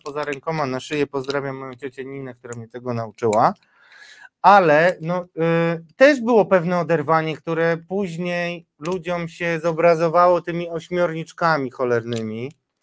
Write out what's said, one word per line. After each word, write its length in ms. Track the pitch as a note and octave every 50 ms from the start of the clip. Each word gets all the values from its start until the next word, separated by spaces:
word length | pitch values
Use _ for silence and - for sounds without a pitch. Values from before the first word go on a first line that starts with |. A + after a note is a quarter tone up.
| -
poza 200 | D3 C#3 D3+ D3
rękoma 420 | C#3+ C#3 C#3 - E3 D#3+ D#3 D3
na 140 | C3 C3 B2+
szyję. 280 | - - D#3 D3 C#3
Pozdrawiam 500 | - - C#3 C3 C#3 C#3 C#3+ C#3 C#3 C3
moją 180 | C3+ C3+ C3 B2+
ciocię 300 | A#2+ C#3+ C3 - - C3
Ninę, 280 | C3+ C#3 C#3 C3+ C3 A#2+
która 220 | _ - A#2+ A#2+
mnie 120 | A#2+ A2+
tego 260 | A2+ - B2+ A#2+ B2 A#2+
nauczyła. 600 | A#2 A2+ A2 - - A#2+ A2+ G#2 A2 C3 E3+ G3 _ _ _ _ _ _ _ - - - - - - - - _ _ -
Ale 520 | F3 G3+ G3+ F#3 D#3 D3 D3+ E3 F#3 F3+ -
no, 240 | D#3+ E3 F3 F3+ - - - D#3+
e, 400 | E3 E3 E3 E3 E3+ E3+ E3+ E3 E3 _ _
też 260 | - C4+ D4 D4+ B3+
było 240 | A3+ A3+ B3 G#3 F#3
pewne 340 | E3+ G3 F#3 D#3+ F3+ F3+ F3
oderwanie, 580 | E3 D3 E3+ D3+ C#3 C#3+ D#3+ D#3+ D#3 D#3+ D3+
które 400 | - - E3 E3 D#3+ E3 E3 E3+
później 880 | E3 E3 - F#3 G3+ G3+ F3 E3 E3 F3+ F3 F3 F3 F3 F3 F3 E3+ - _ _ -
ludziom 480 | D3 E3+ F#3 F#3 D#3+ F3 F3 E3+ E3+
się 320 | E3 - - F3 E3+ E3 D#3+
zobrazowało 800 | D3+ E3+ E3 D#3 E3 E3+ E3+ D#3+ E3+ E3 D#3 F3 F3 F3+ F3+ E3+
tymi 280 | F3 F3 E3 E3+ F3 E3+
ośmiorniczkami 1000 | E3+ D#3+ D#3+ - F3+ F3 F3 E3 D#3+ D#3+ D#3+ - - - F3+ E3 D#3+ D3 C3+ B2
cholernymi. 800 | - - C3 A#2+ A#2+ A#2 A2 A#2 A#2+ A2+ A2 A2 G#2+ A2+ B2 C#3+ - _ _ _ _ _